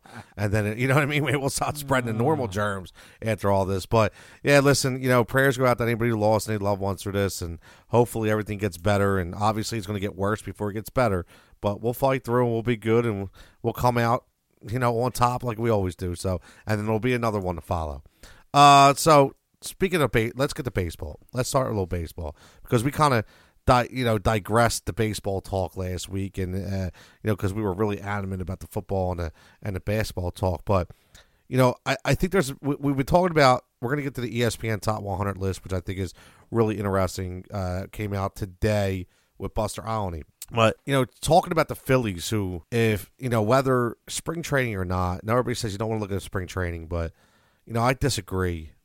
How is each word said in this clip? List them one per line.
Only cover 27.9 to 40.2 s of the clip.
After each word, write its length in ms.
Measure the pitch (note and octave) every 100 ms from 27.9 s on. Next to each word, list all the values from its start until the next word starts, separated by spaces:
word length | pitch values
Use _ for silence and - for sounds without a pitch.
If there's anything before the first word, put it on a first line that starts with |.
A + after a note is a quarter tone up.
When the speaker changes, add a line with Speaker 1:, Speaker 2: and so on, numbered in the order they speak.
| G2+
Speaker 2:
adamant 420 | G2+ G#2 F#2+ F#2
about 180 | F2 F#2
the 60 | -
football 460 | A2 - F#2+ F2+
and 80 | F2
the, 120 | E2 - - _
and 120 | G#2+ F#2
the 40 |
basketball 500 | - A2 A2 - F2
talk. 340 | - F#2 E2+ -
But, 240 | F#2+ F2+ - _ - _ _ -
you 80 | B2+
know, 180 | B2+ - -
I, 100 | C3+
I 100 | -
think 180 | C#3+ F#3
there's, 200 | F#3+ C3+ C#3
we, 140 | C#3+ C#3+
we've 200 | C#3+ C3+
been 100 | -
talking 240 | F3 F3+
about, 340 | D#3 C3 B2+ - _
we're 100 | A#2+
gonna 120 | D3
get 120 | C#3 B2
to 40 |
the 180 | B2 A#2
E 40 |
S 140 | A#2 -
P 120 | A2+
N 120 | G#2
top 220 | A#2 G#2+
one 140 | G2+ F#2
hundred 220 | G2+ F#2+
list, 240 | F#2+ F2+
which 80 | F2+
I 80 | F#2
think 180 | G2+ F#2+
is 140 | F2+ - - - _
really 260 | A2+ A2 G#2
interesting. 640 | G2+ F#2+ F2+ - F#2 F2+ -
Uh, 340 | G2+ F2+ F2+ -
came 200 | - G#2
out 220 | G2+ F#2+ -
today 680 | G2 F2+ G#2+ G#2 G2 F#2+ F2 _ _ -
with 160 | G2
Buster 320 | A2+ G#2 - A2
Olney. 360 | A2 G2 D#2+